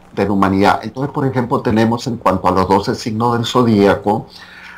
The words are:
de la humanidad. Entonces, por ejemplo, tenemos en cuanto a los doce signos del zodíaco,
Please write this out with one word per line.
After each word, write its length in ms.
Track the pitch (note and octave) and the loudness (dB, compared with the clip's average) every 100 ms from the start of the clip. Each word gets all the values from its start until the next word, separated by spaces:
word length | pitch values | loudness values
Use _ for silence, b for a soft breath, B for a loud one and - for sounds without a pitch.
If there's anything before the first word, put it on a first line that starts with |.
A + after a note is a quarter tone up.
| - | -10
de 140 | - G2+ | -4 -2
la 60 | |
humanidad. 480 | G2 F#2+ G2 G2 - | 0 2 2 2 0
Entonces, 300 | A2 B2+ C#3 | -6 -8 -6
por 140 | D3+ C3+ | -2 -2
ejemplo, 360 | B2 A#2+ C3+ | -2 -2 -2
tenemos 440 | B2 A2 A2+ A#2 - | 0 2 2 0 -6
en 120 | A#2 | -4
cuanto 280 | F#2+ F#2 F#2 | -2 0 0
a 20 | |
los 180 | F#2 F#2 | 0 2
doce 260 | G2 B2 | 0 0
signos 440 | A2 A#2+ G#2+ A#2+ A#2 | -6 -6 -2 -2 -2
del 80 | A2+ | 0
zodíaco, 800 | C3 A#2 G#2 G2+ F2 G#2 C3 - B B B B | 2 4 4 4 2 0 -4 -4 B B B B